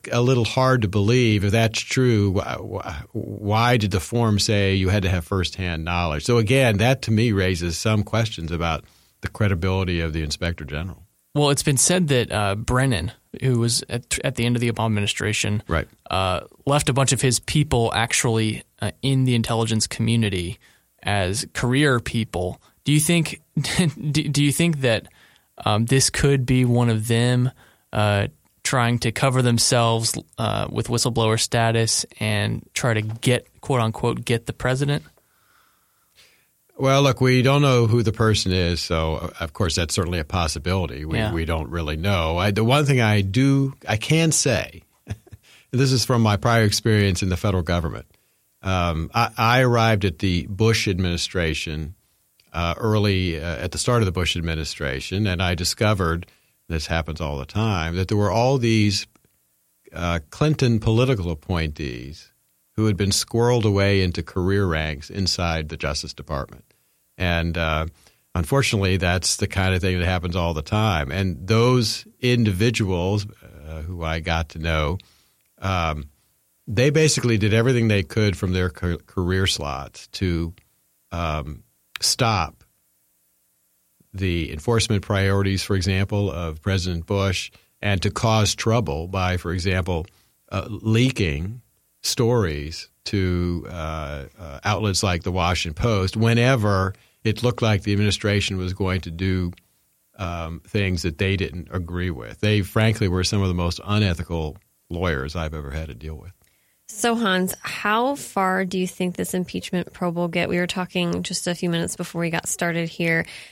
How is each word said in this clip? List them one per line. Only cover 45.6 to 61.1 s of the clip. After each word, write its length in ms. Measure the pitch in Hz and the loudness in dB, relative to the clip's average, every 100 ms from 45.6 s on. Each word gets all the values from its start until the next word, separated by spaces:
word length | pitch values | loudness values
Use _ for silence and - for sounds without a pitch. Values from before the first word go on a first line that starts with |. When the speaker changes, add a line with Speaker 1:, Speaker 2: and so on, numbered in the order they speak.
| _ | _
Speaker 1:
this 220 | 120 135 | 0 2
is 100 | 131 | 2
from 180 | - 120 | 2 4
my 140 | 110 104 | 4 4
prior 280 | 123 117 107 | 4 4 4
experience 580 | - 117 107 101 90 | 2 2 4 4 2
in 60 | 98 | 0
the 80 | 90 | 0
federal 260 | 107 92 | 0 0
government. 440 | 80 87 80 53 - _ _ _ _ _ | 0 -2 -2 -6 -12 _ _ _ _ _
Um, 480 | 95 92 87 80 80 | -4 0 0 0 -2
I, 160 | 117 113 - | 0 0 2
I 240 | 113 123 | 2 4
arrived 420 | 127 120 113 110 | 4 4 4 2
at 160 | 98 - | 0 0
the 280 | 98 90 - | 0 0 -2
Bush 400 | 98 110 113 - | 0 2 2 0
administration, 1040 | 90 92 85 - 92 82 78 - 78 76 - _ _ _ _ _ | 0 0 -2 -4 -2 -2 -2 -6 -8 -10 -14 _ _ _ _ _
uh, 220 | 80 85 - | -4 -4 -2
early, 640 | 113 107 104 95 92 80 | 0 2 2 2 0 -4
uh, 140 | 85 69 | -6 -6
at 140 | 85 | -6
the 60 | - | -4
start 240 | - 120 | 0 2
of 40 | 101 | 2
the 60 | |
Bush 240 | 87 85 87 | 0 -2 -2
administration, 920 | 82 80 78 - 71 67 - 92 104 | -4 -4 -6 -6 -6 -6 -6 -2 -2
and 140 | 90 | 0
I 140 | 90 87 | 0 0
discovered, 680 | 87 - 107 101 87 82 85 _ _ _ _ | -4 0 0 2 0 -2 -6 _ _ _ _
this 200 | 82 - | -6 -2
happens 340 | 82 78 76 | -4 -4 -6
all 160 | 80 71 | -6 -6
the 80 | 65 | -6
time, 500 | 104 113 95 80 87 | -2 0 0 -2 -2
that 140 | 92 | 0
there 80 | 104 | 2
were 140 | 104 | 2
all 260 | 101 127 139 | 2 2 2
these, 500 | 117 113 104 95 - _ _ _ _ _ _ _ - | 4 4 4 0 -6 _ _ _ _ _ _ _ -18
uh, 260 | 80 87 85 - | -6 -2 -2 -6
Clinton 500 | - 151 147 127 113 | -2 0 2 2 2
political 520 | 113 113 127 | 2 2 2